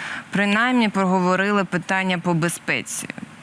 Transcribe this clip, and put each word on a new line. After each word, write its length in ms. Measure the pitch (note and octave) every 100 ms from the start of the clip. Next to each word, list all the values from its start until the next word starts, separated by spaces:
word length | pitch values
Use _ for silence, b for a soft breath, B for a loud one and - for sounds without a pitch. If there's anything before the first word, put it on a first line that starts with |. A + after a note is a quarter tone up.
| B B -
принаймні 580 | - G3+ G#3 B3 B3+ A3
проговорили 760 | G3 F#3+ F#3 F3+ F#3 G3 G#3
питання 540 | F#3 F3 E3 F#3+ F#3+ F3+
по 160 | F3
безпеці, 760 | E3+ E3+ - - C3+ - - - - - -